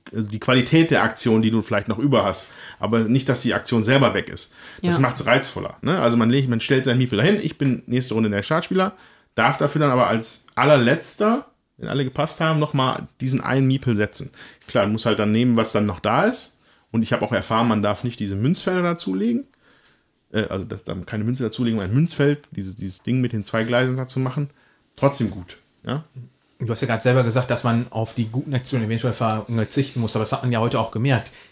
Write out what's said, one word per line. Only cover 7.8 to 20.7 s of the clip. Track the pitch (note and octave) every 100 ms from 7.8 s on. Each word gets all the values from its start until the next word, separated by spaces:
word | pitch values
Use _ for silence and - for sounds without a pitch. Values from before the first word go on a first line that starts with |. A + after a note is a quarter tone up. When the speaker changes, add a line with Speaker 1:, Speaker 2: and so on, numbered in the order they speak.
| -
Speaker 1:
nächste | B2 B2+ A2
Runde | A2
der | G2+
Startspieler, | - D#3+ - F#3 F#3+ - - _ _ -
darf | A#2+ C#3+
dafür | C#3+ D3+
dann | C#3+
aber | B2+ F#2
als | A2+ A2+ - - -
allerletzter, | C#3 C#3+ A#2+ D#3+ - - G#3+ B3 - _ _ _
wenn | A2+
alle | C3
gepasst | C3 - D3+ -
haben, | D#3+ D#3
nochmal | D3+ C#3 C3 - - _
diesen | C3 C3+
einen | - C3 C3+
Miepel | C3+ B2+ G#2
setzen. | G#2+ - C3+ - - - -
Klar, | B2 G2+
man |
muss | G#2+ A#2
halt | G#2+
dann | G#2
nehmen, | A2 B2 A2+
was | G#2+
dann | G#2 G#2
noch | F2+
da | G#2 B2
ist. | G#3 B3 - - _ _ _
Und | A2+
ich | A2
habe | B2+
auch | G#2
erfahren, | A2 - A2+ A#2+
man | G#2+
darf | G#2 G2+
nicht | B2 -
diese | G2+ G2
Münzfelder | B2+ F#3+ G3 F#3
dazulegen. | F3 E3+ - F#3+ A3+ A#3+ - _ _ _ _ _ _ _ _
Äh, | G#2+ G2+
also | F#2+
das, | G2